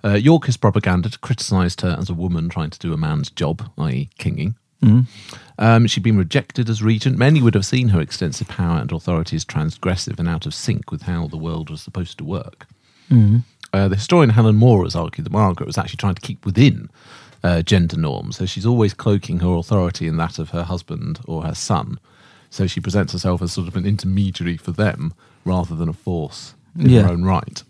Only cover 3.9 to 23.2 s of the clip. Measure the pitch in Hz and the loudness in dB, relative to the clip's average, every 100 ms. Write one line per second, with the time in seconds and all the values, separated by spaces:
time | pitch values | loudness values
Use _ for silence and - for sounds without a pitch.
3.9 | 64 - _ - - 92 117 _ _ 110 | -4 -6 _ -6 -4 -4 -6 _ _ 4
4.9 | 110 127 - - - - - 110 117 117 | 4 2 -6 -20 -20 -20 0 4 6 4
5.9 | - 104 104 87 143 - - 117 107 110 | 2 2 2 2 0 -2 -4 -2 0 0
6.9 | 110 135 127 131 156 120 101 95 127 123 | 2 0 2 4 6 6 4 0 0 2
7.9 | 92 76 - 87 65 - - 85 85 62 | 2 0 -4 -6 -4 -10 -4 -2 0 -2
8.9 | 82 - 82 87 80 - - 156 - 95 | -6 -2 -2 -2 -6 -4 -4 -4 -4 -4
9.9 | 90 - 101 85 80 76 - - - - | -4 -6 -6 -4 -4 -8 -8 -4 -4 -6
10.9 | 78 - 85 80 80 80 82 78 78 - | -10 -6 -6 -6 -8 -8 -8 -8 -12 -12
11.9 | - 87 - - 95 - _ - _ _ | -10 -10 -10 -10 -8 -10 _ -20 _ _
12.9 | _ _ 127 104 117 120 _ - 98 98 | _ _ 6 6 4 0 _ -4 0 0
13.9 | 98 - 175 131 110 110 107 123 107 85 | 0 2 4 6 6 6 6 6 6 2
14.9 | 85 82 - 80 104 101 87 - 85 87 | -4 -6 -8 -4 0 0 0 -6 -6 -6
15.9 | - 101 90 - - - 95 135 - - | -4 -2 -2 -8 -8 -4 4 4 4 -8
16.9 | _ - - - _ 87 85 82 95 85 | _ -20 -20 -20 _ 0 0 2 2 2
17.9 | 80 80 52 50 - 92 - 104 120 104 | 0 -4 -4 -10 -8 -8 -2 0 2 2
18.9 | - 110 101 - 87 90 87 85 104 87 | 0 0 0 -2 -2 0 0 0 0 0
19.9 | - 82 80 85 - 80 85 85 90 - | -2 -4 -2 -4 -6 -6 -6 -6 -8 -8
20.9 | 80 80 80 - 80 80 80 - 82 - | -10 -8 -10 -8 -8 -6 -8 -4 -4 -4
21.9 | - _ _ _ _ _ - 95 90 85 | -12 _ _ _ _ _ -4 -4 -2 -2
22.9 | 98 90 90 | -2 -2 -4